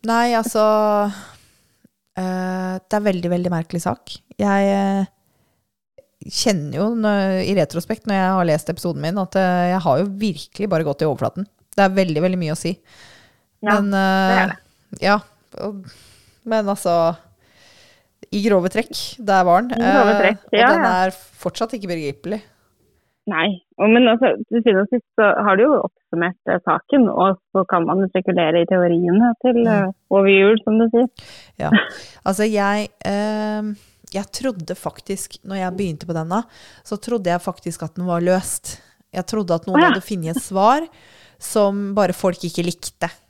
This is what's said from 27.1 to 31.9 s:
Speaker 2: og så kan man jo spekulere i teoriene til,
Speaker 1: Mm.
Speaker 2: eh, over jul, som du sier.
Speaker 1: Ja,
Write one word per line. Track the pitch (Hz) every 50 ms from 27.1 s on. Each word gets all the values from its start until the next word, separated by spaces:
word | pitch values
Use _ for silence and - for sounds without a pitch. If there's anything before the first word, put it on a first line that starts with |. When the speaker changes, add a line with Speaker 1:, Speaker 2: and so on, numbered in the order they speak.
Speaker 2:
og | - - 180 190 190 185 _ _
så | _ 190 185 -
kan | - 175 170
man | 165 165 190
jo | 196 190
spekulere | _ 190 185 - 180 180 165 156 160 170 170
i | 175
teoriene | 190 185 175 175 170 170 180 175 175 202 233 247 233 _ -
til, | 254 247 240
Speaker 1:
Mm. | 233 226
Speaker 2:
eh, | 220 - 196 185 196 _ _ _
over | 190 196 196 196
jul, | 196 196 196 202 220 226 -
som | - 214 220
du | 233 226 226
sier. | 233 254 247 _ - - - - - - - _ _
Speaker 1:
Ja, | - - - 214 - -